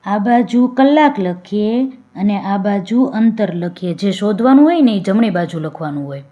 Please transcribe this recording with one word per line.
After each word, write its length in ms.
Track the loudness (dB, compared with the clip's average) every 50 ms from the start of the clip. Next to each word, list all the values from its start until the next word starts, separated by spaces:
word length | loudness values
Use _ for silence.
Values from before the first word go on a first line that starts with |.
| _
આ 140 | -4 -4 -2
બાજુ 440 | 0 2 2 2 2 2 2 2 2 2 2 2
કલાક 400 | 2 4 4 4 4 2 2 0
લખીએ 560 | -4 -4 -4 -6 -8 -6 -4 -2 -2 -2 0 -2 -2 -4 -6 -14 _ _ _
અને 200 | -2 -2 -2 -2 -2 -4 -4 -4
આ 60 | -2
બાજુ 520 | -2 -2 -2 -2 -2 -2 0 0 0 0 0 2
અંતર 300 | 2 2 2 0 -2 -2 -2
લખીએ. 380 | -4 -6 -6 -8 -6 -6 -6 -6
જે 160 | -2 -2 -2 -2
શોધવાનું 520 | -2 -2 -2 -2 0 2 4 6 6 6
હોય 220 | 4 4 4 2
ને, 100 | 2 2
એ 80 | 0 -2
જમણી 300 | 0 0 0 0 0 0
બાજુ 240 | -2 -4 -4 -6 -8
લખવાનું 460 | -8 -8 -8 -8 -8 -8 -6 -8 -8
હોય. 180 | -8 -10 -14 -14 -18